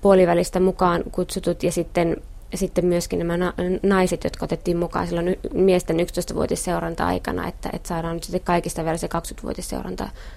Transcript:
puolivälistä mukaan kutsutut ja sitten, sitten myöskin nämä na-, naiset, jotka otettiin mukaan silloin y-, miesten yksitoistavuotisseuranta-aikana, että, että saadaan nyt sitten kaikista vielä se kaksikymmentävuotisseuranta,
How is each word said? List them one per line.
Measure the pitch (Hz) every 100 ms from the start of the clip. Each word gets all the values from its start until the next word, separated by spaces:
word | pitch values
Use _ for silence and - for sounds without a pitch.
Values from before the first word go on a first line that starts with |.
puolivälistä | 196 190 175 170 175 185
mukaan | 185 180 180 175 -
kutsutut | - 180 185 170 175
ja | 175
sitten, | 170 165 - 170 - - - - 190
sitten | 185 - 175
myöskin | 175 - 180
nämä | 170 170
na-, | 180 - 180 185
naiset, | 196 190 185 170
jotka | - - 160
otettiin | 160 - 175
mukaan | 170 175 175
silloin | 170 175
y-, | 185 -
miesten | 247 190 180 - 165
yksitoistavuotisseuranta-aikana, | 175 - 180 170 - 170 - 170 165 165 170 - - - 165
että, | - -
että | - -
saadaan | 170 165 165
nyt |
sitten | - 180
kaikista | - 175 170 170
vielä | 160 165
se | 165
kaksikymmentävuotisseuranta, | 170 - - - - - - - 185 - - -